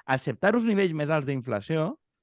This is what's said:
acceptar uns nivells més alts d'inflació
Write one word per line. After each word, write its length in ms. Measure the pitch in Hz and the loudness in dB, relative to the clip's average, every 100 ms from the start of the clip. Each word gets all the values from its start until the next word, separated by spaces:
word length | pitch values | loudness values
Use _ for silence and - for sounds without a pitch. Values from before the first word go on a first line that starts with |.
| - | -2
acceptar 500 | 131 - 113 190 226 | -2 -2 0 2 2
uns 140 | 226 | 2
nivells 240 | 196 196 | 2 2
més 160 | 156 147 | 0 0
alts 180 | 160 135 | 0 0
d'inflació 680 | 139 120 107 104 160 160 302 _ _ | -4 -2 -4 -2 -2 -2 -4 _ _